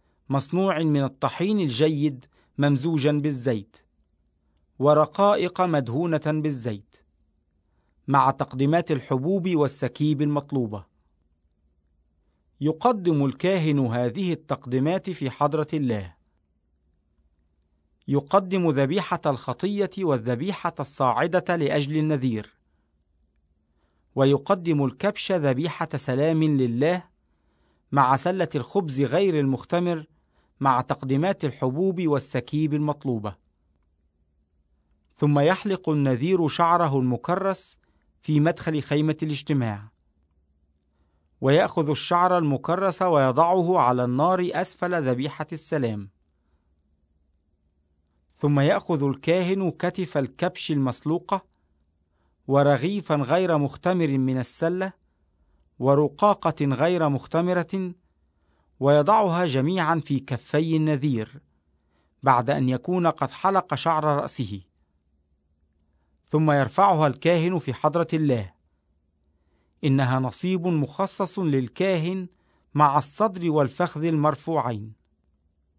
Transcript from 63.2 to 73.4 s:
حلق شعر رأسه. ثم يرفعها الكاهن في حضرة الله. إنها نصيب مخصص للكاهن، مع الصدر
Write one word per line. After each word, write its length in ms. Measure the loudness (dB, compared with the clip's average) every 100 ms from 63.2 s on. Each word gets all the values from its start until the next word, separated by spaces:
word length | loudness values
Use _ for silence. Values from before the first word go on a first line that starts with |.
| -4
حلق 440 | -2 0 0 0 -2
شعر 280 | 0 0
رأسه. 580 | 2 0 -2 -6 -8 -10 -14 _ _ _ _ _ _ _ _ _ _ _ _ _ _ _ _
ثم 240 | 2 4
يرفعها 560 | 4 2 4 4 4 2
الكاهن 520 | 2 2 2 2 -2
في 140 | -4
حضرة 340 | -2 0 0 0
الله. 400 | 0 0 0 -4 -14 _ _ _ _ _ _ _ _ _ _ _ _
إنها 360 | 2 2 2 0
نصيب 480 | -2 -4 -2 -2 0
مخصص 720 | 0 -2 -4 -4 -4 -6 -4
للكاهن، 880 | -2 0 -2 -2 -2 0 -2 -6 -10 _ _ _ _
مع 240 | 2 4 4
الصدر 540 | 0 -2 -2 -2